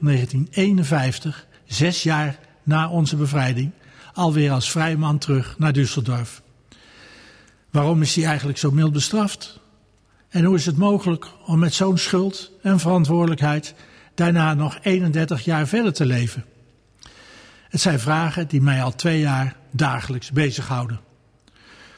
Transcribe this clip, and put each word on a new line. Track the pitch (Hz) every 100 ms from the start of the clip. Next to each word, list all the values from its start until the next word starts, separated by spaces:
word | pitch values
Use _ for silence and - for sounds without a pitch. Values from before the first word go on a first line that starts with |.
negentien | 147 131 120 131 165
eenenvijftig, | - 190 190 139 151 131 - 156 - - -
zes | - 107 165 175
jaar | 160 156 151 139 - _
na | 147 156 160
onze | 170 147 147
bevrijding, | 147 147 131 123 139 - - - -
alweer | - 170 151 143
als | 131 -
vrij | 165 160 156
man | 156 147
terug | - 135 120 -
naar | 156 139
Düsseldorf. | 127 - 120 120 117 - _ _ _ - - - - - - - _ _ _
Waarom | 147 147 165
is | 151
hij | 170
eigenlijk | 160 151 143 131
zo | 147
mild | 143 156
bestraft? | 147 - 214 202 - - - _ _ _ _ _ _ _
En | 175
hoe | 175 185
is | 170
het | 147
mogelijk | 202 202 180 165 - - -
om | 160
met | 165
zo'n | - 190 180
schuld | - 185 190 - - -
en | 196 190
verantwoordelijkheid | 165 180 143 170 170 147 147 151 - - - - -
daarna | - 170 170 160
nog | 147 151 -
eenendertig | 202 185 175 156 160 131
jaar | 170 156 143
verder | 220 220
te | 143 131
leven? | 123 120 - - _ _ _ _ _ - - - - - - -
Het | 160
zijn | 190 139
vragen | 120 156 165 180 160
die | 143
mij | 139 131
al | 127
twee | - 170 160
jaar | 147 135 135 - -
dagelijks | 123 147 120 - 123 -
bezighouden. | 135 143 120 127 127 120 113 - _ _ _ _ _ - - -